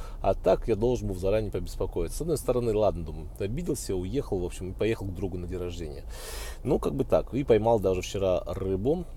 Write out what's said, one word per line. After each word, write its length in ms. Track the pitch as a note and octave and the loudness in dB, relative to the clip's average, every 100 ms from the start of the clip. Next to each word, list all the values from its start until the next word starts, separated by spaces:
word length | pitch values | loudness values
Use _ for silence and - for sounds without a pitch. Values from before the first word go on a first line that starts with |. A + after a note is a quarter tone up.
| - - | -8 -2
а 140 | G2 - | 0 2
так 340 | - - - | 4 4 4
я 80 | G2+ | 4
должен 320 | A#2+ A#2+ G#2 | 4 2 -2
был 60 | F2+ | 0
заранее 360 | F#2+ A2 G2+ | 2 2 2
побеспокоиться. 680 | F#2 F2 - F#2+ - E2+ - | -4 -4 -4 -2 -2 -2 -2
С 20 | |
одной 160 | E3 C#3 | -2 0
стороны, 360 | - B2 A#2+ | 2 2 4
ладно, 300 | G#2 G2+ E2+ | 4 4 2
думаю, 240 | D#2+ D#2 D#2+ - | -4 -8 -8 -6
обиделся, 540 | G#2 C#3 F3 C3+ - | -4 -2 -2 -4 -2
уехал, 460 | F#2+ F#2 C3+ - F#2+ | -2 -2 -2 -2 -2
в 60 | F2 | -2
общем, 240 | - F#2 | -4 -6
и 40 | |
поехал 320 | - G#2+ A2 G2+ | 0 0 0 -4
к 60 | |
другу 240 | E2+ F#2+ F2+ | -4 -4 -4
на 100 | F2 | -6
день 120 | F2 | -4
рождения. 460 | F2+ E2+ D2+ C#2+ - - - - - - | -4 -6 -8 -8 -10 -10 -10 -8 -8 -6
Ну, 160 | A#2+ F#3+ | 0 2
как 160 | E3+ C#3 | 2 0
бы 80 | |
так, 300 | B2 E2 - | 2 2 2
и 100 | A#2 | 0
поймал 380 | C#3+ G#2+ A2+ A2+ | 4 6 6 4
даже 200 | F#2+ F#2 | 4 2
вчера 400 | - G2 F#2+ F2+ - | -2 0 2 2 0
рыбу, 580 | F2+ F#2+ F#2+ A#2+ F3+ E3+ | -4 -2 0 0 0 -4